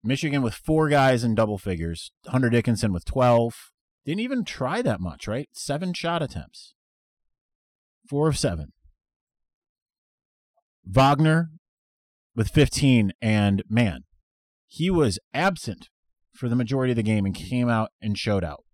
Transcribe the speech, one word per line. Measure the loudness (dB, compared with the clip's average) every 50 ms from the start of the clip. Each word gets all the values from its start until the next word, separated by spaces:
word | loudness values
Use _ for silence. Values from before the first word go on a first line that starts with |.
| 0
Michigan | -2 -2 -2 -2 -2 0 0
with | 0 -2 -4
four | -6 -2 0 2 2 2 4
guys | 4 4 4 4 4 2 2
in | 0 2
double | 2 0 0 -2
figures, | -6 -4 -6 -4 -4 -4 -6 -6 -8 -12 -18 _ _ _
Hunter | -4 0 0 2 4
Dickinson | 2 2 2 2 0 0 0 -2 -2
with | -4 -4
twelve. | -4 0 2 4 4 4 4 2 0 -6 -12 -20 _ _ _ _ _ _ _ _
Didn't | -8 -6 -4
even | -4 -4 -4 -4 -6
try | -6 -6 -6 -4 -4 -2 -2
that | -2 -2 -2 -2
much, | -6 -8 -8 -10 -8
right? | -6 -6 -6 -8 _
Seven | _ -14 -8 -6 -6 -4 -4 -6 -6
shot | -6 -4 -4 -4 -4
attempts. | -4 -6 -6 -12 -12 -12 _ -20 -20 _ _ _ _ _ _ _ _ _ _ _ _ _ _ _ _ _ _ _ _ _ _ _ _ _ _ _ _
Four | _ -2 0 2 2
of | 2
seven. | 2 -2 -2 -2 -4 -10 -12 _ _ _ -20 _ _ _ _ _ _ _ _ _ _ _ _ _ _ _ _ _ _ _ _ _ _ _ _ _ _ _ _ _ _ _ _ _ _ _ _ _ _ _
Wagner | 0 2 4 6 6 4 4 4 4 4 2 0 -2 -10 -20 _ _ _ _ _ _ _ _ _ _ _ _ _ _ _
with | -4 -4 2
fifteen, | 4 4 4 4 2 2 4 4 6 4 4 2 -2 _
and | -2 0 2 2 4 2 2 0 -2 0
man, | 0 0 2 0 -2 -6 -14 _ _ _ _ _ _ _ _ _ _ _ _
he | _ -8 -4 -2 0
was | 2 2 2 2 0 -4 _ _ -4
absent | -2 0 0 -2 -2 -10 -12 -12 -12 -16 _ _ _ _ _ _ _ _ _ _
for | -8 -4
the | -2 0
majority | 0 0 0 0 0 0 0 0
of |
the | 0 2
game | 2 2 2 0
and | -2 -4
came | -6 -8 -4 -2 -2 0
out | 0 0 0 -2 -4 _ _
and | -6 -6 -6
showed | -4 -2 -2 -2 -2 -2
out. | -4 -10 -14 _ _